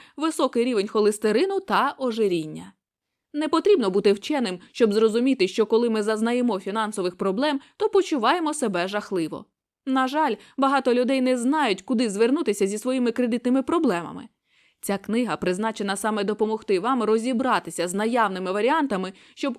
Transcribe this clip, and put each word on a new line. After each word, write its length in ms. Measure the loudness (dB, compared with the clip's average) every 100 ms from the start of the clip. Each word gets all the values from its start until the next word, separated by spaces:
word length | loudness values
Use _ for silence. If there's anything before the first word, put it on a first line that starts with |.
| -8 -4
високий 480 | -4 0 0 2
рівень 240 | 0 0 0
холестерину 720 | 2 2 2 0 2 0 -2
та 340 | 0 0 0 -2
ожиріння. 720 | -4 0 0 0 -4 -12 -16 _ _ _ _ _ _ -6
Не 120 | 0
потрібно 420 | 2 4 4 4
бути 220 | 2 2
вченим, 460 | 2 -2 -2 -2 -6 -10
щоб 200 | 0 2
зрозуміти, 560 | 4 2 4 0 2 0
що 180 | 0 2
коли 240 | 2 2
ми 120 | 0
зазнаємо 580 | 0 0 0 0 0 -2
фінансових 560 | -4 -4 -4 -4 -6 -2
проблем, 440 | -2 0 0 -2 -6 -4
то 120 | 2
почуваємо 680 | 2 2 0 2 2 0
себе 340 | -2 -2 -2 -2
жахливо. 560 | -4 -4 -4 -4 -8 -14 _ _ _ -2
На 220 | 0 0
жаль, 260 | 0 0 -2 -8 -2
багато 380 | 0 2 2
людей 260 | 2 2 2
не 160 | 2 2
знають, 460 | 0 0 0 -2
куди 280 | -2 0 0
звернутися 560 | 2 2 2 0 0 0
зі 120 | -2
своїми 340 | -2 0 0
кредитними 500 | 0 0 0 0 0
проблемами. 680 | 2 2 2 0 -4 -12 -16 _ _ _ _ _
Ця 180 | -6 -6
книга 380 | -2 -2 0 -2
призначена 600 | -2 -2 -2 -4 -4 -2
саме 280 | -2 -2
допомогти 560 | -2 0 -2 -2 0 0
вам 220 | 2 0
розібратися 840 | 2 2 2 0 0 0 -2 -6 -4
з 60 |
наявними 580 | -2 0 2 0 -2 -4
варіантами, 600 | 0 0 2 0 -2 -4 -10 -20
щоб 240 | -6 -6